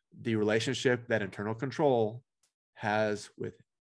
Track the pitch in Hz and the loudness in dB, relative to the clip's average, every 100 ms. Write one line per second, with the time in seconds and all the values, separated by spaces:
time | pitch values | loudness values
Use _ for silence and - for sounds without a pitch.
0 | _ - 120 110 107 110 113 120 131 120 | _ -8 -2 2 4 2 2 0 2 2
1 | 117 113 98 - 104 113 139 123 147 123 | 2 -2 -2 -4 -6 -4 -6 0 2 4
2 | 107 117 - _ _ _ _ - 110 107 | 2 -2 -14 _ _ _ _ -8 -2 0
3 | 107 104 - - - - _ _ | 0 -2 -8 -10 -10 -10 _ _